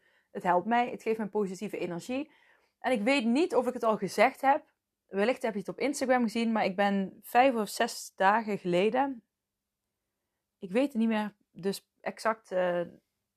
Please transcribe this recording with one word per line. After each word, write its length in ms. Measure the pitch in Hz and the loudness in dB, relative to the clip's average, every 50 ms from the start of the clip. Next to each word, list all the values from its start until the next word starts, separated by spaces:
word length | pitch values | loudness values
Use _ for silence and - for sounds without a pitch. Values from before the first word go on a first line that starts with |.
| _ _ _ _ _ _ | _ _ _ _ _ _
het 120 | - 208 196 | -14 -4 0
helpt 240 | 185 175 180 180 | 2 2 2 2
mij. 240 | 214 233 240 247 247 | 2 0 0 0 -2
Het 120 | - 196 - | -4 -6 -4
geeft 160 | 226 220 220 | -4 -2 -2
mij 80 | 220 | -4
positieve 520 | 196 - 214 208 185 190 175 214 196 - - | -4 -2 -2 -2 -2 -4 -8 -8 -8 -6 -6
energie. 520 | - 175 170 170 170 - 254 262 294 - _ _ _ _ _ _ _ _ _ _ | -6 -6 -6 -8 -6 -6 -6 -6 -6 -8 _ _ _ _ _ _ _ _ _ _
En 120 | - 226 - | -4 -2 -2
ik 100 | 226 202 | 0 2
weet 220 | 233 277 285 226 | 2 2 2 2
niet 300 | 226 233 269 349 370 - | 2 2 2 2 2 2
of 120 | - 254 | 0 0
ik 80 | 240 247 | 0 -4
het 100 | 240 - | -2 0
al 120 | 226 220 | 0 0
gezegd 440 | 202 208 175 - - 202 262 262 - | 0 -2 -4 2 2 2 2 2 2
heb. 240 | - 269 277 311 - _ _ _ _ _ _ _ _ | 2 2 2 2 0 _ _ _ _ _ _ _ _
Wellicht 360 | _ - 190 202 226 262 - - | _ -2 0 0 0 0 0 -4
heb 100 | 233 202 | -4 -4
je 60 | 202 | -4
het 100 | 185 - | -6 -8
op 100 | 175 - | -6 -4
Instagram 440 | - 262 294 - 277 240 254 254 247 | -4 -4 -2 -2 0 2 2 2 2
gezien, 300 | 220 - 233 233 226 226 | 0 0 0 -2 0 0
maar 120 | 220 202 | 0 0
ik 120 | 190 190 | 0 0
ben 420 | 180 202 202 196 196 196 185 - - - | 2 2 2 2 0 -2 -2 -6 -12 -14
vijf 320 | - - 240 254 277 254 | 0 4 4 6 6 4
of 140 | 233 208 196 | 2 -2 -4
zes 440 | - - 233 233 - - - - - | -2 -2 -2 -2 -2 -6 -14 -16 -4
dagen 420 | - 190 190 208 226 226 208 208 180 | 2 4 4 4 4 0 -2 -4 -4
geleden, 640 | - 180 175 175 185 220 220 254 277 277 269 233 - _ _ _ _ _ _ _ _ _ _ _ _ _ _ _ _ _ _ _ _ _ _ _ _ _ _ _ | -2 0 2 2 2 2 2 0 0 -2 -4 -8 -14 _ _ _ _ _ _ _ _ _ _ _ _ _ _ _ _ _ _ _ _ _ _ _ _ _ _ _
ik 120 | - 185 | -12 -2
weet 240 | 180 233 277 294 - | 0 0 0 2 0
niet 140 | 220 226 226 | 0 0 0
meer 260 | 226 214 214 208 202 _ _ _ | 0 0 -2 -4 -8 _ _ _
dus 400 | _ - 165 196 196 - - _ _ _ | _ -8 -6 -6 -6 -6 -10 _ _ _
exact, 520 | - - 196 - - 220 220 220 _ - 190 | -10 -10 -10 -4 -2 -2 -2 -2 _ -4 -2
eh, 300 | 185 180 180 175 175 175 175 - - _ _ _ _ _ _ _ | 0 0 0 0 -2 -4 -6 -10 -16 _ _ _ _ _ _ _